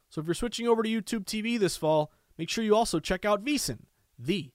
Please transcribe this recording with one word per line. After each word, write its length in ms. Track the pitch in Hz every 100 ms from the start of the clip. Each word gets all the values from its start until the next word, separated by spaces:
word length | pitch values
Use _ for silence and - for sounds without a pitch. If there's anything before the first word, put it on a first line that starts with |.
| _
So 100 | -
if 60 | 156
you're 80 |
switching 340 | 170 240 - 233
over 140 | 226
to 60 | 220
YouTube 360 | 226 196 233
T 160 | 190 220
V 160 | 214 233
this 220 | 185 -
fall, 340 | 156 156 151 _ _ -
make 140 | 165
sure 120 | -
you 140 | 220 214
also 240 | 233 165
check 240 | - 185
out 180 | 208 208
VSiN, 420 | 233 294 - 117 - _ _ -
the 320 | 123 190 135